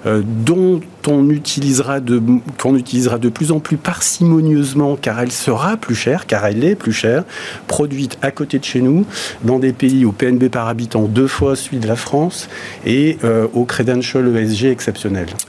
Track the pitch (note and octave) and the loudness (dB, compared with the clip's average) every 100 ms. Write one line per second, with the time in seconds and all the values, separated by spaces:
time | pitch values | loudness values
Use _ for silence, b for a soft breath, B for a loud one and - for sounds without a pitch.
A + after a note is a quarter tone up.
0 | - G#2+ G#2 A2+ A2+ F3 F#3 E3+ - - | 0 0 0 -2 2 2 4 2 -2 -6
1 | - C#3+ C#3+ D3 C#3+ C#3+ C#3 C3 B2 C#3 | 0 4 4 2 -2 -2 0 2 0 -2
2 | A#2+ A#2+ A2+ B2 C3 C3 B2+ C3+ B2 B2 | 0 2 4 2 0 -4 2 2 2 0
3 | B2 A#2 A#2+ - D#3 D#3 - D3+ - - | 0 0 -2 0 0 0 0 -4 -2 -4
4 | - - E3+ D#3+ D#3 D3+ C#3 C#3 C#3+ C#3 | -2 2 4 4 4 2 2 0 0 0
5 | B2+ A2+ B2 - - A2+ E3+ A3 - A#2 | -2 -2 -2 -2 -2 0 0 -2 -4 -2
6 | A#2+ E3 - G#2+ G#2 G#2+ D#3 G3 A2+ A2 | 0 -2 0 0 0 2 2 0 -2 0
7 | A2 C3+ F#3+ B B B B - D3 C3+ | 2 0 -2 B B B B -2 -2 -2
8 | C3 - C#3 - D3 C3 - B2+ B2+ E3 | -6 -4 -4 -4 -2 -2 -2 0 2 2
9 | G#3 B B B A2+ B2+ C3 B2 C3 C3 | 0 B B B 0 2 2 2 2 4
10 | A#2 G2+ B2+ B2 B2+ B2 A2+ A#2 A#2 A2+ | 2 2 2 2 2 0 -4 -4 -2 0
11 | G#2+ A2 C3+ - C#3 C3+ - C3 A2 A#2 | 0 2 2 2 0 0 -4 -4 -2 -2
12 | - C#3 E3+ - - B B B - B2+ | 0 0 0 -4 -12 B B B -2 2
13 | D3+ D#3 A2+ A2+ A2+ A#2+ A#2+ - A#2+ B2 | 2 0 0 2 2 0 -2 0 0 0
14 | B2 C3+ B2 A2+ A2 G#2 C3 B2 - - | 0 0 2 2 0 2 0 0 -2 -4
15 | G#2 G2 E2+ G2 | -4 -4 -6 -8